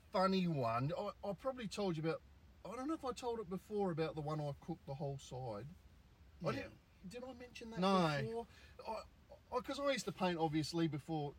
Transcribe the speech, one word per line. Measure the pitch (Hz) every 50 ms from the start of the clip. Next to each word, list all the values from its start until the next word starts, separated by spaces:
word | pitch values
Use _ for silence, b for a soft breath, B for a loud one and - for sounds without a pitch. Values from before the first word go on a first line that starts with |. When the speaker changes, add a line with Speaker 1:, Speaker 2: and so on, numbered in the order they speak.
| - - -
Speaker 1:
funny | 202 185 190 190 190 185 175
one. | 160 143 123 113 113 120 127 143 170 175
I, | 208 202 - - - 202
I | 196
probably | - - 269 262 254 233
told | 185 - - 208 190 170
you | 151 156
about, | 165 156 - - - - - - - - - - 170
I | 208
don't | 254 262 285
know | 330
if | - -
I | 262 240
told | - 262 247 233 226
it | 214 165
before | 190 185 - - 214 208 202 190
about | 170 151 160 151 -
the | 156
one | 147 151 156 151
I | 147 147 139 - -
cooked | - 165 - -
the | - 139
whole | 139 160 139 139 135
side. | - - 139 123 127 123 107 101 113 143 180 - - - - - - - - - - - - - 170
I | 180
Speaker 2:
Yeah. | 233
Speaker 1:
didn't, | 277 277 - - - - - - - - 185
did | 170 247 254
I | 262 254
mention | 240 247 247 - - 240 226
that | 226 202
Speaker 2:
No. | 180 190 196 185 170 160 147 143
Speaker 1:
before? | 139 220 226 233 233 B B B B B B - -
I, | - 220 214 - - - - - - - - - - -
I, | 247
'cause | - - 277 269
I | 285 285 269
used | 240 -
to | - 170
paint, | - 196 180 175 160
obviously, | 160 165 147 160 156 - - 170 165 160
before, | 143 151 - - 165 156 143 143 139